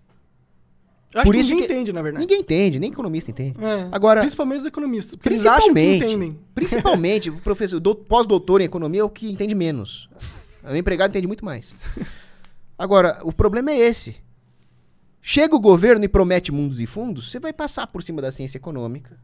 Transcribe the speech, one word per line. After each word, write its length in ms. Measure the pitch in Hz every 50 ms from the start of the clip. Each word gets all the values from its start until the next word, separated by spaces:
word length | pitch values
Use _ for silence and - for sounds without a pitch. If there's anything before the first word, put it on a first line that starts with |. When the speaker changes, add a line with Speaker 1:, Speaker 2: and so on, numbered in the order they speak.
| _ _ _ _ _ _ _ _ _ _ _ _ _ _ _ _ _ _ _ _ _ _ -
Speaker 1:
Eu 80 | 220
acho 60 | 247
Speaker 2:
Por 80 | 202 208
Speaker 1:
que 60 | 247
Speaker 2:
isso 80 | 269 254
Speaker 1:
ninguém 160 | 320 359 254
Speaker 2:
que 60 | 226 269
Speaker 1:
entende, 200 | 254 240 202 180
na 80 | 170
verdade. 240 | 156 151 151 - 330
Speaker 2:
ninguém 140 | 370 392 403
entende, 380 | - - 156 175 202 185 139 131
nem 120 | 180 269
economista 380 | 302 - 233 180 160 165 - -
entende. 260 | 113 - 131 139 135 - 214
Speaker 1:
É, 240 | 220 214 196 180 180
Speaker 2:
Agora, 300 | 190 196 202 220 220 220
Speaker 1:
principalmente 400 | 285 294 - - 294 262 269 285
os 40 | 269
economistas. 500 | - - 302 294 269 233 208 190 - -
Porque 140 | - - -
eles 160 | 381 226 208
acham 220 | 440 254 - 440
que 60 | 392 277
Speaker 2:
principalmente, 400 | 156 160 190 190 175 - 220 220
Speaker 1:
entendem. 260 | 202 180 160 156 156 - _ -
Speaker 2:
principalmente, 760 | - 339 359 - 233 - 392 330 175 165 180 214 208 - 165
Speaker 1:
<laughs> 0 |
Speaker 2:
o 80 | 151 170
professor, 400 | - 214 196 196 214 180 185 160
do-, 160 | 170 196 220
pós-doutor 680 | 214 - - 220 240 233 208 202 180 185 180 190 196
em 40 | 180
economia 360 | - - 170 160 151 175 202
é 20 | 214
o 60 | 208
que 200 | 208 - 220 214
entende 220 | 196 190 202 214 214
menos. 560 | 190 170 160 147 120 98 - - - - - - - - - - - - - - - -
O 120 | - 139
empregado 360 | 165 175 190 180 165 190 202
entende 160 | 202 196 180
muito 180 | 180 214 - 220
mais. 300 | 185 135 117 - - - - - - - - - - - - - - - - - - - - - - -
Agora, 420 | - 180 190 202 196 180 165 - - -
o 80 | 165
problema 400 | 160 - 214 208 202 240 262 302
é 60 | 302
esse. 380 | 247 233 233 233 - - 117 - - - _ _ _ _ _ _ _ _ _ _ _ _ _ _ _ _ _ _ _
Chega 340 | - - - 277 311 311 311
o 40 | 247
governo 440 | 202 208 180 170 190 240 240 214 208
e 40 | 196
promete 420 | - 202 190 180 185 175 180 -
mundos 300 | 143 143 147 139 131 117
e 40 | 117
fundos, 440 | - - 208 240 247 170 123 120 -
você 80 | - 247
vai 140 | 330 311 311
passar 340 | - 302 285 - - 226
por 160 | - - 180 -
cima 180 | - 165 147
da 100 | 131 131
ciência 260 | 135 - 131 131 -
econômica. 600 | 131 - 170 143 127 117 113 123 151 - - - -